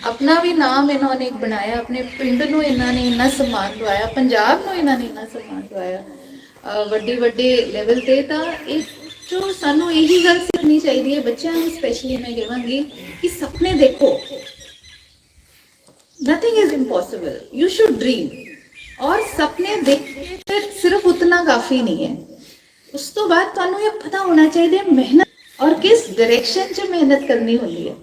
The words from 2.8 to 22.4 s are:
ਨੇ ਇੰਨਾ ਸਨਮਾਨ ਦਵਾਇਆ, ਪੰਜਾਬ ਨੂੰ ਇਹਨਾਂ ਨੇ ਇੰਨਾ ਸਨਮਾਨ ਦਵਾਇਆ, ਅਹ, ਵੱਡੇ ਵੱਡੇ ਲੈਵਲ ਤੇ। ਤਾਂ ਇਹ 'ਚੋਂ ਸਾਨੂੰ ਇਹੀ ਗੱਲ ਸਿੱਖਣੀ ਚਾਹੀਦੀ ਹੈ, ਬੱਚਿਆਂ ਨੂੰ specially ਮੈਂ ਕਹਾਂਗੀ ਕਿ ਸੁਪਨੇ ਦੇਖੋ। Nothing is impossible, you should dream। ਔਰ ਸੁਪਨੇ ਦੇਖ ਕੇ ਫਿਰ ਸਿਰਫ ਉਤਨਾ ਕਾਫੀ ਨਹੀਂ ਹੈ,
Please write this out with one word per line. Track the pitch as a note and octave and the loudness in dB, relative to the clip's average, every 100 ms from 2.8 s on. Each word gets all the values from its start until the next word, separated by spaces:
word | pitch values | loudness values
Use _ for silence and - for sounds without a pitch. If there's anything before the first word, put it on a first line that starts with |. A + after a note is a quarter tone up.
| B3 | 0
ਨੇ | B3 B3 | 0 0
ਇੰਨਾ | A#3 B3+ | 2 0
ਸਨਮਾਨ | C#4 B3 A3 G3 G#3 | 2 -2 -2 -4 -4
ਦਵਾਇਆ, | A3 G3 A3 | -2 -2 -2
ਪੰਜਾਬ | B3 B3+ A3+ G#3+ F4+ | 0 2 2 2 2
ਨੂੰ | G4 | -2
ਇਹਨਾਂ | F#4 D4 B3 | -2 0 0
ਨੇ | |
ਇੰਨਾ | A#3 G#3+ | -2 -10
ਸਨਮਾਨ | A3 A#3 A3 F#3 - | -14 -16 -14 -14 -12
ਦਵਾਇਆ, | G3+ F3+ F#3 | -10 -8 -10
ਅਹ, | G3 C4+ C4+ C4+ - - - G#3 G#3 | -12 -20 -20 -20 -20 -20 -8 -6 -2
ਵੱਡੇ | G#3+ G#3+ B3 | -2 -2 0
ਵੱਡੇ | A#3+ A#3+ B3+ B3 - | 0 2 2 2 0
ਲੈਵਲ | G#3 G#3 B3 | -4 0 0
ਤੇ। | B3 C4 | 4 2
ਤਾਂ | C#4 D#4 E4 E4 - | 2 -4 -4 -6 -4
ਇਹ | D4+ | -4
'ਚੋਂ | - - D#4+ - - F4+ G4 | -6 -14 -20 -20 -8 -6 -4
ਸਾਨੂੰ | F#4 D4+ D4+ F4 | -4 0 0 2
ਇਹੀ | D#4+ D#4 F4+ | 2 4 6
ਗੱਲ | F4 F4 | 6 4
ਸਿੱਖਣੀ | - - D4+ D4+ | 2 0 4 4
ਚਾਹੀਦੀ | D4+ B3+ C4+ | 2 0 0
ਹੈ, | C#4+ | -2
ਬੱਚਿਆਂ | A#3 A#3 E4 | -2 -4 -4
ਨੂੰ | E4 E4 | -2 -4
specially | - B3+ A#3 B3+ B3+ | -4 -6 -4 -6 -8
ਮੈਂ | A#3+ A#3 | -6 -8
ਕਹਾਂਗੀ | A3 B3 A#3+ C4+ D4 - F#3 - | -6 -6 -4 -4 -6 -10 -18 -6
ਕਿ | F4 | -6
ਸੁਪਨੇ | - C#4+ - F4+ | -4 -10 -2 0
ਦੇਖੋ। | E4 C4 B3+ C#4 - - C4+ - - - - - - _ _ _ _ _ _ _ _ _ _ _ _ C4 | 4 4 4 0 0 -8 -14 -16 -20 -20 -20 -20 -20 _ _ _ _ _ _ _ _ _ _ _ _ -2
Nothing | D#4+ A#4 A4 | 2 2 4
is | F4+ C#4+ | 2 2
impossible, | A3 F3+ - A3 E3 - - A#3+ | 0 -2 -4 -8 -8 -10 -12 -2
you | F4+ | 0
should | F#4+ A4 A3+ | 4 2 4
dream। | B3 B3+ D#3+ - - - _ - - - | 0 -2 -4 -10 -20 -20 _ -20 -20 -6
ਔਰ | C4+ G4 | -2 -2
ਸੁਪਨੇ | - - D4+ - F#4 G#4 | -2 -2 -4 -2 -4 0
ਦੇਖ | C4+ C#4+ | 2 2
ਕੇ | - C4+ C#4+ F#4 - | 0 -14 -12 -14 -4
ਫਿਰ | G4+ G4+ - | -4 -4 -2
ਸਿਰਫ | F4+ G4 F4+ | 0 2 2
ਉਤਨਾ | - E4+ F4 | 2 4 4
ਕਾਫੀ | E4 A#3+ - C4 | 2 0 2 0
ਨਹੀਂ | A3+ D#3+ D#3 | 0 -2 -4
ਹੈ, | - - - | -8 -14 -20